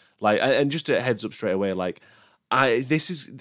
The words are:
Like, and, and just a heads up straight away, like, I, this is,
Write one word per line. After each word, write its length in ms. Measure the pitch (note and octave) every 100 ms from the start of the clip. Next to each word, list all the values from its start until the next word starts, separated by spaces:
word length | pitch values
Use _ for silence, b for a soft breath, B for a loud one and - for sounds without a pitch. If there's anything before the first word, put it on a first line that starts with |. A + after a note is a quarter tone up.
| b b
Like, 220 | G#2 G#2+
and, 100 | C3
and 200 | C3 C#3+
just 180 | D#3+ -
a 100 | A2+
heads 240 | B2+ G#2+
up 100 | G#2+
straight 200 | - G#2+
away, 180 | F#2+ G2
like, 280 | F#2 F2+ - b b b b _
I, 320 | B2+ C3 A#2+ C3
this 220 | D#3 -
is, 200 | E3+ - C3